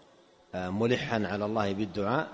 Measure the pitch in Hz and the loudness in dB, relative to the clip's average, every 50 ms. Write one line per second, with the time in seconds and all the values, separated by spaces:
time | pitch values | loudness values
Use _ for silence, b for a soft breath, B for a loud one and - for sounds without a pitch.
0 | - - - - - - - - - - - 92 90 90 92 104 117 117 123 - | -20 -20 -20 -20 -20 -20 -20 -20 -16 -8 -6 -4 -4 -2 0 2 4 4 4 2
1 | 139 - 117 110 104 90 98 98 104 104 110 110 107 98 101 98 110 101 85 104 | 2 0 0 0 0 0 -2 -2 -2 0 0 0 0 0 0 0 -2 -2 -2 -2
2 | 98 101 120 147 160 - | 0 2 0 0 -2 -4